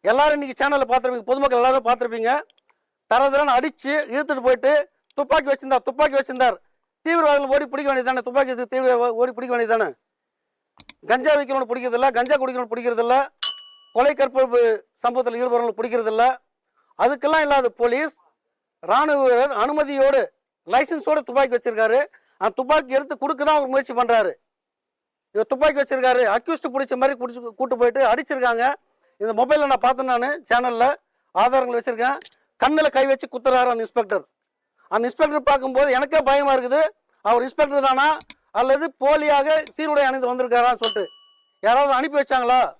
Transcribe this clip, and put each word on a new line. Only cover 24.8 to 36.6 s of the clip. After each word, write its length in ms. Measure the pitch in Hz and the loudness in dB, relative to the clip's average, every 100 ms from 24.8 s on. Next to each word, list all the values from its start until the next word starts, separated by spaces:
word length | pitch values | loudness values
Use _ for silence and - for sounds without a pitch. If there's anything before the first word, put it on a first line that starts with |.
| _ _ _ _ _ 202 | _ _ _ _ _ -4
இவர் 140 | 220 | -2
துப்பாக்கி 260 | 262 302 285 | 0 0 0
வச்சிருக்காரு, 420 | 277 269 254 247 233 220 | -2 0 2 2 2 0
அக்யூஸ்ட் 360 | 285 330 302 | -2 -6 -4
பிடிச்ச 200 | 254 269 254 | -6 -4 0
மாதிரி 120 | 269 262 | 0 -2
பிடிச்சி 220 | 247 240 240 220 | -8 -10 -16 -6
கூட்டு 160 | 254 240 | -4 0
போயிட்டு 200 | 240 233 254 | 0 2 0
அடிச்சிருக்காங்க. 520 | 240 285 269 247 233 247 285 _ _ _ _ | 0 -2 -2 -2 0 -2 -4 _ _ _ _
இந்த 100 | 214 220 | -6 -2
மொபைல்ல 300 | 254 302 285 | 0 2 2
நான் 140 | 254 247 | 2 0
பார்த்தேன், 260 | 254 262 | -2 -2
நானு 160 | 240 254 294 269 | -2 -2 -6 -2
சேனல்ல 360 | 240 247 233 247 285 _ _ _ 180 | -2 0 0 0 0 _ _ _ 0
ஆதாரங்கள் 440 | 233 262 247 240 | 2 2 0 -4
வச்சிருக்கேன். 380 | 233 226 247 285 - - _ _ | -4 -2 -2 -2 -10 -20 _ _
கண்ணுல 240 | 262 311 302 262 | 0 2 2 2
கை 80 | 269 | 2
வச்சு 160 | 269 - | 0 -4
குத்துறாரு 360 | 254 254 254 247 | -4 0 2 2
அந்த 120 | 233 220 | -2 -4
இன்ஸ்பெக்டர். 380 | - 208 196 - _ _ _ _ _ _ | -4 -2 -4 -6 _ _ _ _ _ _
அந்த 120 | 214 240 | -4 -4
இன்ஸ்பெக்டர் 380 | 247 302 294 269 | -2 -2 0 0
பார்க்கும்போது 380 | 285 262 254 285 254 | 0 0 0 0 0
எனக்கே 240 | 277 311 269 | 0 0 2
பயமா 240 | 277 285 | 2 2
இருக்குது, 240 | 262 | 0